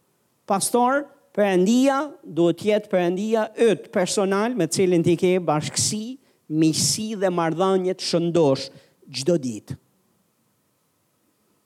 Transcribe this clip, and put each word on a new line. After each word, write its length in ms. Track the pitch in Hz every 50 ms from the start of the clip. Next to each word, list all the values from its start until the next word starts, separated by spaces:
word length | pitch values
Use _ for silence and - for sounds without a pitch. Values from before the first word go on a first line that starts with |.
| _ _ _ _ _ _ _ _ _
Pastor, 640 | - 208 196 - - - 240 240 247 269 285 294 - - _ _ _ - -
Perëndia 600 | 208 202 190 180 180 190 233 254 262 277 269 269 302 285 - - -
duhet 320 | 185 170 151 170 170 165 170
të 140 | - 208 208
jetë 180 | 214 208 -
Perëndia 540 | - 185 175 175 185 180 208 220 226 226 214 208 - - 233
yt 300 | 226 190 156 - - -
personal 600 | 208 180 180 - - 196 190 196 196 208 233 254 233
me 80 | 165
cilin 380 | 156 - - 196 180 180 170 165
ti 80 | 175 170
ke 220 | 156 - 180 180 185
bashkësi, 800 | 175 156 147 151 151 - - - - - - 214 214 233 262 - _ _ _ _ _ -
miqësi 640 | 151 156 160 160 151 - - - - - 214 214 226 196
dhe 100 | 196 190
marrëdhënie 640 | 180 175 165 160 156 156 190 190 190 190 185 185 180
të 120 | - - -
shëndosh 560 | - 170 170 170 160 170 165 139 135 135 - - - - - _ _ _ _
çdo 300 | - 139 123 135 175 175 170
ditë. 380 | 131 127 113 104 - - - - _ _ _ _ _ _ _ _ _ _ _ _ _ _ _ _ _ _ _ _ _ _ _ _ _ _ _ _ _ _ _ _ _ _ _ _ _